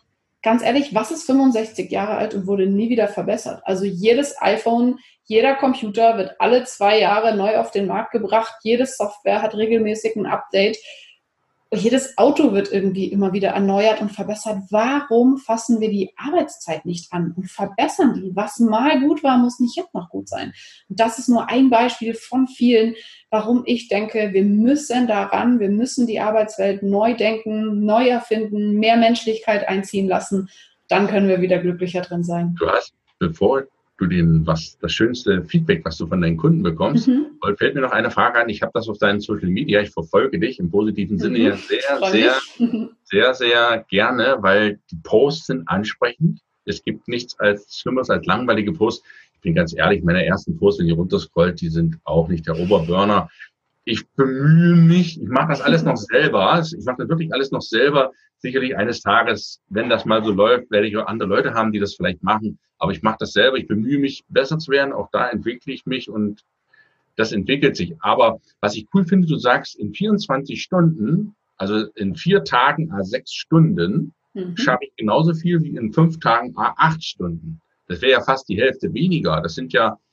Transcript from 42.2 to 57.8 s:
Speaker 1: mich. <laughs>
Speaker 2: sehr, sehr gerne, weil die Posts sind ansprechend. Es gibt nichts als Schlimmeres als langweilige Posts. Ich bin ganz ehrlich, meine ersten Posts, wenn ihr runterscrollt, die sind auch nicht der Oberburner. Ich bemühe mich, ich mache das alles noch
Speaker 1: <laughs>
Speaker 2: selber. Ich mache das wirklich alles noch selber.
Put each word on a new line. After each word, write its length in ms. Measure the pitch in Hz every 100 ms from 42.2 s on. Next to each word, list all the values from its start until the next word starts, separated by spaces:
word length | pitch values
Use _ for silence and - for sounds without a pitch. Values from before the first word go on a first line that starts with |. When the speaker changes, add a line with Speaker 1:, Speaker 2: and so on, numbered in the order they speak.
| 113 262 - -
Speaker 1:
mich. 300 | 240 220 233 -
<laughs> 60 |
Speaker 2:
sehr, 300 | - 98 123
sehr 520 | 127 120 120 117 113 -
gerne, 480 | 95 117 127 120 131
weil 400 | 95 101 107 104 _
die 80 | 82
Posts 440 | - 107 139 160 -
sind 220 | 85 82
ansprechend. 720 | 92 107 - - - 160 - _ _ -
Es 180 | 101
gibt 240 | - 107 -
nichts 320 | 120 123 -
als 400 | 104 101 - -
Schlimmeres 300 | 127 127 123
als 160 | 92 82
langweilige 480 | 104 127 107 101
Posts. 280 | 82 110 - _ - _ _
Ich 40 |
bin 140 | 92
ganz 200 | 82 82
ehrlich, 300 | 80 82 101
meine 220 | 85 90 82
ersten 320 | 98 - 80
Posts, 220 | 101 101
wenn 80 | 85
ihr 60 | 82
runterscrollt, 640 | 92 98 82 - 90 87
die 80 | 85
sind 260 | 80 82 80
auch 240 | - 82 80
nicht 180 | 85 80
der 120 | 82
Oberburner. 720 | 90 98 80 90 107 101 85 - - _ _ _
Ich 220 | - 107 -
bemühe 680 | - 131 131 147 165 170 175
mich, 420 | 165 180 170 -
ich 60 | 98
mache 200 | 127 160
das 140 | -
alles 220 | 143 165
noch 120 | 139 120
Speaker 1:
<laughs> 160 | 107
Speaker 2:
selber. 500 | 123 151 107 95 170
Ich 220 | 160 -
mache 140 | 110 127
das 100 | 117
wirklich 240 | 165 160
alles 180 | 127 135
noch 120 | -
selber. 500 | - 110